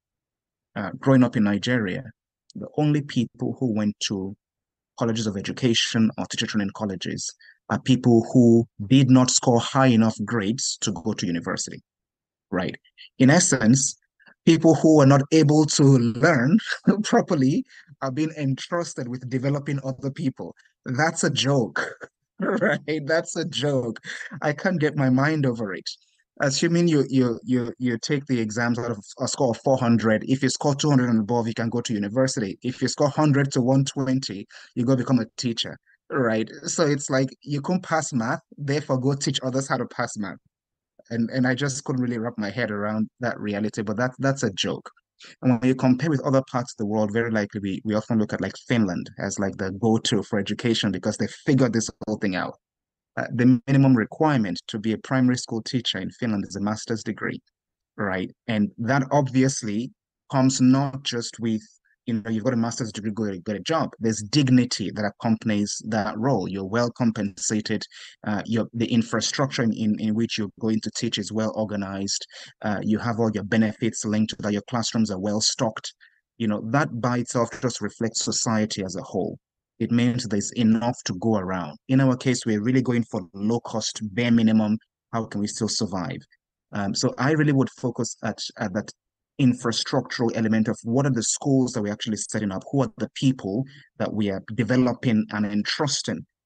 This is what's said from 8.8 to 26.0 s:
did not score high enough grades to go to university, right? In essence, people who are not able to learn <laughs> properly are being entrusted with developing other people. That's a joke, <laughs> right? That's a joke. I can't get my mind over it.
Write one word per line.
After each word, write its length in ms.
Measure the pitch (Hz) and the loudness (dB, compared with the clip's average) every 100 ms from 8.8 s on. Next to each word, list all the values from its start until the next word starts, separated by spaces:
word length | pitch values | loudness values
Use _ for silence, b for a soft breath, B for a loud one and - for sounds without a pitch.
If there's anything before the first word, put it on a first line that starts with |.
| 101 | 4
did 220 | 135 135 | 6 8
not 220 | 131 127 | 6 6
score 280 | - - 117 | 2 4 4
high 280 | - 135 131 | 4 4 6
enough 300 | 113 110 107 101 | 6 4 2 -4
grades 520 | 117 98 131 - - | -2 -2 -2 -4 -4
to 100 | - | -4
go 220 | 90 104 | -4 -4
to 120 | 107 95 | -4 -2
university, 560 | 85 92 87 - - - _ _ _ _ _ - | -4 -4 -6 -6 -12 -18 _ _ _ _ _ -6
right? 240 | - - - _ B B - | -4 -4 -8 _ B B 2
In 100 | 131 | 4
essence, 680 | 170 - 131 107 135 - - _ _ b b - | 6 4 2 4 4 2 -6 _ _ b b 4
people 300 | 160 160 151 | 6 6 6
who 260 | 160 156 | 8 8
are 40 | 135 | 8
not 160 | 139 139 | 8 6
able 340 | 160 147 151 151 | 4 6 6 4
to 180 | - | 6
learn 720 | 139 131 117 113 160 143 127 220 B B | 6 6 4 2 4 4 4 2 B B
<laughs> 220 | - 196 | 2 2
properly 600 | - 240 - 165 131 175 - B B B | 4 2 2 2 2 2 -2 B B B
are 100 | 135 | -6
being 200 | 131 160 160 | -2 -4 -2
entrusted 680 | 135 131 - 175 170 - 117 | -2 -2 -4 -4 -4 -8 -8
with 220 | 127 127 | -8 -4
developing 500 | 131 139 143 143 143 | -2 0 -2 -2 -4
other 280 | 131 127 139 | -6 -6 -6
people. 420 | - 131 - 85 - b b - | -4 -4 -4 -10 -16 b b -6
That's 380 | 123 160 160 | 0 0 0
a 60 | 175 | -2
joke, 680 | 131 131 139 107 - - - - _ | 0 2 2 0 -2 -6 -8 -20 _
<laughs> 220 | _ - | _ -6
right? 640 | 190 240 - 147 - 156 143 | -2 0 0 -2 -4 -4 0
That's 300 | 165 180 175 | -2 -2 -6
a 100 | 156 | -6
joke. 540 | - 143 135 120 107 B B B 147 | -2 0 0 -2 -6 B B B -6
I 120 | 151 | -4
can't 260 | 147 196 175 | -2 -2 0
get 180 | 151 151 | 0 2
my 120 | 131 | 2
mind 360 | 127 143 156 135 | 4 2 2 0
over 280 | 117 104 | -2 -4
it. 160 | 87 - - | -6 -10 -14